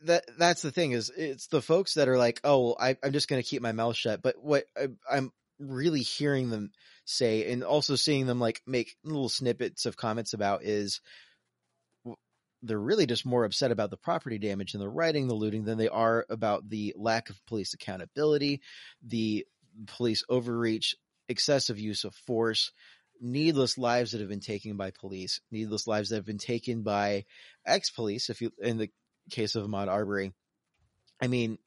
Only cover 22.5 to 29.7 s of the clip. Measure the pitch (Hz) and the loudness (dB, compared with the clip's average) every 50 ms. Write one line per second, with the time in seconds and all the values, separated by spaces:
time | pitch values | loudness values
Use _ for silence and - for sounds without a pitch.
22.5 | 110 - - - _ _ - - - _ _ _ _ - 120 120 127 143 156 165 | 2 0 -2 -2 _ _ -20 -20 -20 _ _ _ _ -12 -8 -6 -2 0 2 2
23.5 | 156 139 131 117 - 135 123 120 120 123 123 107 117 110 107 95 104 101 - - | 4 4 2 2 2 0 2 2 4 4 2 0 -2 -6 -6 -6 -6 -8 -6 -6
24.5 | 107 98 - 110 104 98 98 92 - - - 98 98 95 92 92 - - _ - | -6 -6 -6 -8 -6 -6 -6 -8 -8 -10 -12 -10 -10 -8 -6 -6 -6 -6 _ -10
25.5 | 113 110 110 107 107 104 - 117 107 107 104 101 113 107 92 110 104 101 - - | -8 -6 -4 -4 -4 -4 -2 0 0 0 0 0 -2 -4 -4 -6 -8 -8 -4 -4
26.5 | 120 117 - 123 117 113 104 110 101 101 101 101 104 101 - _ - - - - | -4 -4 -2 -4 -4 -4 0 0 2 2 2 2 0 -2 -4 _ -18 -20 -20 -20
27.5 | - _ - - 151 202 - - - - 113 104 101 127 - - 113 - 117 113 | -20 _ -2 0 0 0 0 -4 -4 -2 -2 -2 -2 -2 -4 -6 -6 -4 -6 -6
28.5 | - - 98 120 117 110 107 98 _ _ _ _ _ _ _ - - 123 107 104 | -6 -2 -2 -2 0 0 -2 -4 _ _ _ _ _ _ _ -12 -4 -4 -2 -2
29.5 | - 113 101 104 | -2 -2 -2 -2